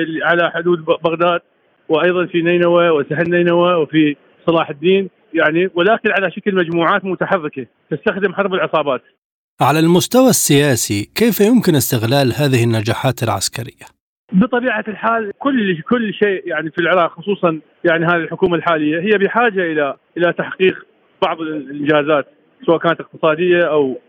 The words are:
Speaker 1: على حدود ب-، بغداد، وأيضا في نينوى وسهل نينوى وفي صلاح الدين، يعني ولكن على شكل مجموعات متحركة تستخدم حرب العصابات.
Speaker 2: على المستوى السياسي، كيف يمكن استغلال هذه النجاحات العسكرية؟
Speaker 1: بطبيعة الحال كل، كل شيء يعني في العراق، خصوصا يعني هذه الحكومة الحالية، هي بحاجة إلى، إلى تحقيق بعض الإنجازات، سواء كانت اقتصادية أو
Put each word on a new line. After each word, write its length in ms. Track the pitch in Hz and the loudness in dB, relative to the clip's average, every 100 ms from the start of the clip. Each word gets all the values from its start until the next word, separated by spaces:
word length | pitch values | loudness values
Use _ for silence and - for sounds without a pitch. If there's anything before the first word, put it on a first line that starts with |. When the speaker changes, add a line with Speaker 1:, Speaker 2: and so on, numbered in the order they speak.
| 160 156 | 0 -2
Speaker 1:
على 280 | 151 170 165 | 0 0 0
حدود 280 | 165 170 175 | -2 -2 -2
ب-، 180 | 160 165 | -2 -2
بغداد، 360 | 165 160 175 170 - _ _ _ - | -2 0 0 -2 -6 _ _ _ -4
وأيضا 380 | 156 175 180 175 | 0 0 0 -2
في 160 | 175 | -2
نينوى 460 | 165 175 175 175 170 | 0 2 2 2 2
وسهل 420 | 151 139 156 170 | 0 -2 -4 0
نينوى 440 | 175 175 170 175 | 0 2 2 2
وفي 420 | 175 143 156 151 143 _ _ - | 0 0 2 2 0 _ _ -2
صلاح 240 | 165 151 | 0 -2
الدين، 380 | 147 170 190 190 _ _ | -4 0 0 0 _ _
يعني 360 | 160 156 160 185 | -2 0 0 -2
ولكن 360 | 175 180 226 220 | 0 0 0 0
على 200 | 190 185 | -2 -4
شكل 240 | 202 208 | -4 -2
مجموعات 500 | 190 170 170 165 196 | -2 0 0 0 0
متحركة 600 | 190 175 160 190 151 - 120 _ - | -2 -4 -2 -4 -4 -10 -12 _ -10
تستخدم 440 | 160 214 185 196 | -6 -4 -2 -2
حرب 200 | 170 196 | -2 -4
العصابات. 480 | 180 147 160 143 123 - _ _ _ _ - | -2 -2 -2 -2 -4 -8 _ _ _ _ -2
Speaker 2:
على 180 | 131 151 | 0 2
المستوى 500 | 165 175 - 240 262 | 4 2 2 4 4
السياسي، 840 | 175 - 143 147 120 - 101 104 | 4 2 4 4 0 -2 -4 -4
كيف 260 | - 233 190 | 0 0 2
يمكن 340 | 208 247 - | 4 4 4
استغلال 580 | 151 - 123 113 143 131 107 | 2 0 -2 0 2 2 0
هذه 280 | 143 131 | 0 2
النجاحات 580 | 117 113 107 107 135 - | 2 0 -2 -2 -2 -2
العسكرية؟ 640 | 113 98 - - - - - _ _ _ _ | -4 -4 -6 -8 -12 -16 -20 _ _ _ _
Speaker 1:
بطبيعة 520 | 185 254 247 247 214 214 | 0 2 0 -2 -4 -6
الحال 440 | 196 220 226 208 - | -6 -2 -2 -4 -6
كل، 440 | - 262 196 165 | -2 0 0 -2
كل 320 | - 240 214 | -2 -2 -2
شيء 280 | - 208 185 175 | -2 -2 -2 -6
يعني 220 | 156 160 | -8 -6
في 80 | - | -4
العراق، 320 | 165 180 165 | 0 2 0
خصوصا 500 | - 190 196 175 156 - _ | -2 -6 -2 -2 -2 -8 _
يعني 220 | 175 165 165 | 0 2 2
هذه 100 | 175 | 0
الحكومة 400 | 160 165 185 165 | -2 -2 0 0
الحالية، 440 | 170 160 151 165 | 0 0 0 0
هي 180 | 202 208 | 0 0
بحاجة 540 | 190 220 240 190 170 | 2 0 0 0 -2
إلى، 220 | 156 143 - _ 165 | -2 -2 -4 _ -2
إلى 160 | 170 | -2
تحقيق 540 | 165 139 - 185 - - _ _ _ | -2 -6 0 0 0 -8 _ _ _
بعض 180 | 180 165 | -4 -4
الإنجازات، 840 | 160 156 131 147 143 151 147 147 - _ _ _ - | -8 -8 -10 -6 0 0 2 0 -2 _ _ _ 0
سواء 120 | 160 | 0
كانت 220 | 170 160 | 0 -4
اقتصادية 600 | - - 160 156 180 175 | -6 -4 -2 0 2 2
أو 360 | 170 151 135 123 | 2 0 0 -4